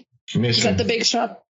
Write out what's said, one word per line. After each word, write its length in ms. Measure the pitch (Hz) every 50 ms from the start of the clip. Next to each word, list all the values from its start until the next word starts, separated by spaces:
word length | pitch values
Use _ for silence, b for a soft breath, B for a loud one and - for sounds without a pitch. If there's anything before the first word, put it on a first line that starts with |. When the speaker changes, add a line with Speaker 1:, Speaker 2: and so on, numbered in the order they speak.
| - _ _ _ _ - -
Speaker 1:
Michigan. 100 | 214 113
Speaker 2:
Is 180 | - 117 226 226
that 140 | 214 190 196
the 60 | 226
big 200 | 202 226 226 226
shop? 400 | - - 233 240 220 - - _ _